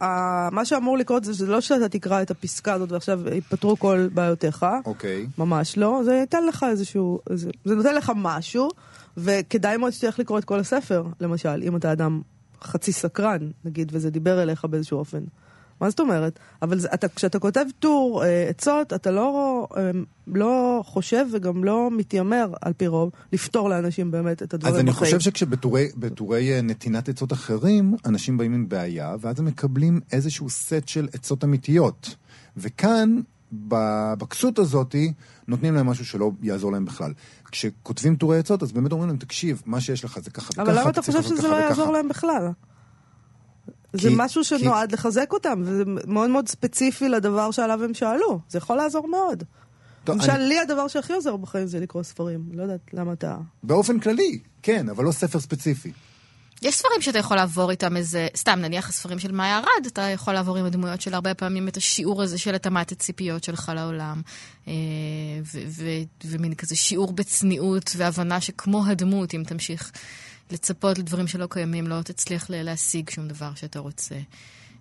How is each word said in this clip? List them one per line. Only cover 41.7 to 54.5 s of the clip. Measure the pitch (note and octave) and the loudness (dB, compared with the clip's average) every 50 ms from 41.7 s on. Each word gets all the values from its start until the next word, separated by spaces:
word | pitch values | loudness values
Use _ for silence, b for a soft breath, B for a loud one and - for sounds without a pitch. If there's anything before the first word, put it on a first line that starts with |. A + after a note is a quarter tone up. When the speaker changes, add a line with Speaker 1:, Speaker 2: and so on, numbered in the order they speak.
| C#4 C#4+ | 4 2
Speaker 1:
יעזור | D#4 D4+ | 2 2
להם | D#4 D#4 D4 C#4+ | 2 2 0 0
בכלל? | - - E4+ E4 D4+ A3 F3 F3 F3 - b b b b b b b b b b b b b b b b - _ _ _ _ - - _ _ _ | -2 -2 0 0 0 0 0 -2 -4 -8 b b b b b b b b b b b b b b b b -20 _ _ _ _ -20 -20 _ _ _
זה | - F#3 F#3+ A#3 | -4 2 4 4
Speaker 2:
כי, | A3+ A3+ | 6 6
Speaker 1:
משהו | B3 B3+ - D#4+ | 4 2 2 0
Speaker 2:
כי | D4 - | 0 2
Speaker 1:
שנועד | D#4 C4 A#3+ B3+ A#3 G#3+ A3+ G3+ | 2 2 4 4 4 2 2 0
לחזק | A3 - - A3+ G3+ B3+ C#4+ - | -2 -2 0 2 2 2 2 2
אותם, | G4 G4 - D#4 A#3 F3+ F3 | 0 0 0 0 0 0 0
וזה | F3+ G3 G3 G3 | 0 0 0 0
מאוד | G3 F#3+ - - - G#3 G#3+ A3+ B3 | 0 -2 -4 -4 0 0 2 2 4
מאוד | B3+ C#4 A#3+ - | 2 2 0 -2
ספציפי | - - - A#3+ - - C4 C4 B3 - C4+ C4 | -4 -4 -4 -2 0 2 0 0 2 0 0 2
לדבר | A#3+ G#3+ G3 G#3 G3+ G#3 G#3+ G#3+ | 2 2 2 2 2 2 0 0
שעליו | G#3 G#3+ A3+ A3 A3 A3 A#3 | 0 0 0 0 0 -2 -2
הם | A3+ A3 | -4 -2
שאלו. | - A#3+ A3 A#3 D4+ A4 G#4+ G#3 D#3+ - - | -2 0 0 2 2 2 0 0 -2 -6 -6
זה | - E3+ | -6 -6
יכול | - - A#3+ | -2 0 0
לעזור | C#4 D4+ D4+ D4 D#4 D4 D#4+ | 0 0 0 -2 -2 -2 -2
מאוד. | F4 F#4+ F#4+ F4 A#3 E3 E3+ b b b b b b b b b b b b | 0 0 0 0 -2 -4 -8 b b b b b b b b b b b b
Speaker 2:
טוב, | D#3+ F3 | -2 0
Speaker 1:
למשל, | G#3 F3+ C4+ | 2 4 4
Speaker 2:
אני | C#4 C4+ C4 C4+ | 4 4 2 2
Speaker 1:
לי | D#4 E4+ | 2 2
הדבר | E4 C4 D4 C#4 C#4 C#4 | 2 0 0 -2 -2 -2
שהכי | - D4 C4+ - | -2 -4 -4 -2
עוזר | F4 F#4+ D4 C#4+ G#3 | -4 -2 -2 -2 -4
בחיים | G3 F#3 - - G3 F#3+ | -4 -6 -6 -4 -4 -4
זה | F3+ F3 E3 | -4 -4 -6
לקרוא | F3+ - - F3 | -6 -6 -6 -8
ספרים. | E3+ - - - E3+ F3 E3 E3 E3 E3+ | -8 -8 -8 -8 -6 -6 -6 -6 -8 -8
לא | E3+ F3 | -8 -8
יודעת | F#3 G3 F#3 F3 - - | -6 -6 -6 -8 -10 -10
למה | - F3+ F3 F3 | -8 -6 -4 -4
אתה | F3 - E3 D#3 - E3 E3 E3 _ _ | -4 -4 -6 -6 -6 -8 -10 -14 _ _
Speaker 2:
באופן | - A#2 D#3 G3 G3+ A3+ A#3+ A3 | 0 4 4 4 4 4 2 2
כללי, | - G#3+ A3+ B3 G4 F4 A#3 - - - | 2 2 2 4 2 2 0 -4 -10 -16